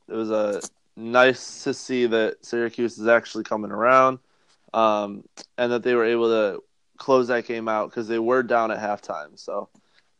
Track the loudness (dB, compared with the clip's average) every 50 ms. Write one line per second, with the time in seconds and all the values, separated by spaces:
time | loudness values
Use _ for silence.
0 | _ -10 -6 -6 -4 -2 -2 -2 -2 -2 -4 -6 -8 -12 _ _ _ _ _ -14
1 | -8 0 4 6 6 6 4 2 -6 -16 -14 -8 -6 -6 -6 -6 -6 -4 -2 0
2 | 0 2 2 2 0 0 -2 _ -10 -6 -4 -4 -4 -4 -2 -2 -4 -4 -4 -2
3 | 2 4 4 4 2 -2 -10 -10 -6 -4 -6 -6 -6 -6 -4 0 2 4 6 6
4 | 6 4 0 -4 _ _ _ _ _ _ _ _ _ _ 0 2 2 4 2 2
5 | -2 -4 -8 -12 -16 _ _ -20 -20 _ -6 -4 -2 -2 -2 -2 0 0 2 2
6 | 2 2 2 2 2 2 2 2 0 0 -2 -6 -12 _ _ _ _ _ _ -10
7 | 0 2 4 4 4 2 0 -2 -2 -4 -6 -6 -4 -2 -2 -2 -2 -4 -6 -8
8 | -6 -4 -2 -2 0 2 2 0 2 2 0 0 2 0 -2 -4 -4 -4 -4 -6
9 | -6 -10 -10 -10 -10 -14 -18 -18 -12 -10 -8 -8 -8 -10 _ _ _ _ _ _
10 | _ _ _